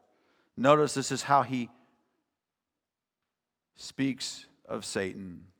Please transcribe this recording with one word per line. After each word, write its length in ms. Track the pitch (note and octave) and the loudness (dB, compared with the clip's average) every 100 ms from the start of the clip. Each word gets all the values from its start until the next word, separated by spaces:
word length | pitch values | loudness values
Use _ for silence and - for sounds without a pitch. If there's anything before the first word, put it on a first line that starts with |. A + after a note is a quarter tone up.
| _ _ _ _ _ - | _ _ _ _ _ 0
Notice 380 | B2+ D3+ D3+ - | 6 6 6 0
this 180 | B2+ | -4
is 100 | C3 | -4
how 200 | - C#3 | 2 4
he 260 | B2 C3 A#2 - _ _ _ _ _ _ _ _ _ _ _ _ _ _ _ _ _ _ _ - | 4 -2 -6 -10 _ _ _ _ _ _ _ _ _ _ _ _ _ _ _ _ _ _ _ -20
speaks 680 | - - C3+ B2 - - - _ - | -14 -4 -4 -4 -8 -12 -18 _ -10
of 160 | A2+ | -8
Satan. 640 | G2 A2 F#2+ G2 F#2+ E2+ F#2 _ | -6 -4 -4 -6 -12 -14 -18 _